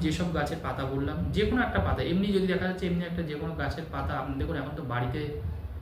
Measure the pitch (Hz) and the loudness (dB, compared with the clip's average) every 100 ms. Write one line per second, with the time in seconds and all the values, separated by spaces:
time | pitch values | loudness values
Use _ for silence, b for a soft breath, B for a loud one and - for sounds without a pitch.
0 | 160 - 175 156 143 160 131 131 135 139 | 4 2 0 0 0 -2 -4 -2 -2 0
1 | 147 156 156 196 214 247 226 196 156 131 | 0 0 0 2 4 4 2 2 2 2
2 | 131 185 208 190 185 180 185 180 180 170 | 2 2 4 4 4 2 0 0 0 0
3 | 170 175 156 147 165 151 139 - 160 139 | 0 -2 -2 -4 -4 -2 -2 -2 -4 -4
4 | 135 139 139 135 160 151 135 - 123 123 | -2 -2 -2 -2 0 -2 -4 -4 -2 0
5 | 123 151 147 - - - - - | 0 0 -2 -4 -4 -6 -8 -8